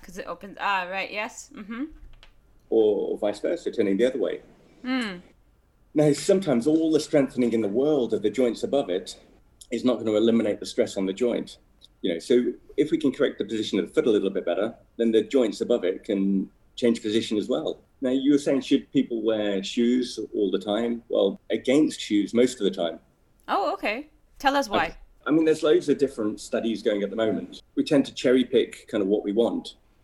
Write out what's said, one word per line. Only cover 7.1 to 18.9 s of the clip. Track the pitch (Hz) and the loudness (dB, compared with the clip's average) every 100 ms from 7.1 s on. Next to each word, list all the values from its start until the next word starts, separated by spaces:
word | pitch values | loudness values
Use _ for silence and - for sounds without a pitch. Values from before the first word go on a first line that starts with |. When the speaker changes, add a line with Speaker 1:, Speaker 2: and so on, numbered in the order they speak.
| 151 131 - 123 | 2 2 0 0
Speaker 2:
in | 113 | 0
the | 107 | 0
world | 104 143 151 113 | 0 0 2 0
of | 104 | 0
the | 104 | 0
joints | 107 123 107 | 0 0 0
above | 113 139 - | -2 -2 -2
it | 90 - - - _ _ _ - | -4 -6 -14 -20 _ _ _ -10
is | 120 127 | -2 0
not | 113 | 0
gonna | 113 | 0
eliminate | 107 113 113 104 98 | 2 4 4 2 -2
the | - | -4
stress | - 110 - | -2 -2 -2
on | 95 | -4
the | |
joint. | 95 123 104 - - _ _ - _ | -2 -2 -2 -6 -14 _ _ -20 _
You | 95 | -4
know, | 82 | -4
so | - 123 123 - - - | 2 2 2 -4 -6 -2
if | - | 0
we | 165 | 0
can | 147 | 0
correct | 131 131 - | 0 -2 -2
the | 101 | -6
position | 110 104 101 | -4 -2 -2
of | 82 | -2
the | |
foot | - 131 | 0 2
a | |
little | 104 95 | 2 2
bit | 98 87 | -2 -2
better, | 85 107 - _ - | -2 -2 -6 _ -2
then | 117 | 2
the | 113 | 2
joints | 104 139 117 95 | 2 2 2 0
above | 104 120 | 0 0
it | 113 92 | 0 -4
can | - 101 98 98 - _ _ - | -2 -2 0 0 -2 _ _ -2
change | 120 117 | 0 0
position | 107 107 104 107 | 0 -2 0 -2
as | 98 | -2
well. | 139 160 - _ _ | -4 -4 -8 _ _
Now, | 131 | -2
you | 135 135 | 0 2
were | 143 | 2
saying, | 160 139 | 2 -2
should | 123 131 - | 2 0 0